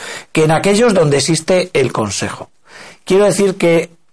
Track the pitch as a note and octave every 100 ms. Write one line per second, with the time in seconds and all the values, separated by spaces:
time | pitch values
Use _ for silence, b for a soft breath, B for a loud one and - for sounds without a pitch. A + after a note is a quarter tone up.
0 | B B B D#3+ D#3 D#3 F#3+ G#3 A#3+ F#3
1 | D3+ C#3 D3+ D#3+ - F#3 F3+ D3 B2 -
2 | G#2 - G2+ - - _ B B B B
3 | - F#3+ G#3 G3+ G3 F3+ E3+ E3 E3+ _
4 | _